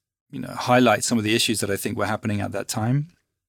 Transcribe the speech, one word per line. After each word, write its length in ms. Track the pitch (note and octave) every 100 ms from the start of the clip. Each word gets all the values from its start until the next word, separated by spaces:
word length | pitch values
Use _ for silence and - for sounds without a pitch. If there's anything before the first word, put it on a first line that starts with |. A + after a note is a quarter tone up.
| _ _ _
you 80 | C3+
know, 160 | A2
highlight 480 | F#2+ - B2 A#2+ G#2
some 160 | - A#2+
of 60 |
the 100 | G#2+
issues 240 | A#2 - G#2+
that 100 | G2+
I 60 | F#2+
think 220 | G#2+ G#2+
were 80 | G2+
happening 340 | G#2+ A2+ G#2
at 120 | G2+
that 160 | G2 -
time. 400 | A2 A2 C#3 D#3 _ _ _